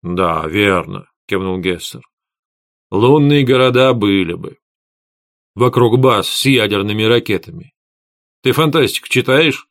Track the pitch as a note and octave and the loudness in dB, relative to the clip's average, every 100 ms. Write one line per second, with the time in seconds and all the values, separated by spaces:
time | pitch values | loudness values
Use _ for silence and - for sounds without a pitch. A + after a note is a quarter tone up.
0 | F2 F2+ F2+ D#2+ D#2 F2+ G2+ F#2 - G1+ | -8 -2 -2 -2 -4 0 2 0 -2 -12
1 | - _ _ G2 F#2+ F#2 F2+ F2 - - | -16 _ _ -6 -4 -4 -4 -6 -10 -18
2 | _ _ _ _ _ _ _ _ _ G2 | _ _ _ _ _ _ _ _ _ 0
3 | A#2+ D3 C#3+ D3 C3 B2+ B2+ B2 C3 B2 | 2 4 4 2 2 2 2 4 2 2
4 | G2+ G2 E2+ F2 - - _ _ _ _ | 0 -2 -4 -8 -12 -18 _ _ _ _
5 | _ _ _ _ _ - B2 B2 B2 B2 | _ _ _ _ _ -2 0 2 2 4
6 | C3 G#2+ F2+ - C3+ C3 G#2+ G2+ G2+ G#2+ | 4 2 -2 -4 0 2 2 -2 -2 -2
7 | A2 A#2+ A#2 F#2+ - E2+ - _ _ _ | 2 0 0 -6 -6 -20 -20 _ _ _
8 | _ _ _ _ C3 B2+ D#3 D#3 A#2 - | _ _ _ _ -2 0 0 2 -2 -4
9 | - C3 B2 C3+ D#3+ - - | -4 -4 0 2 2 -2 -12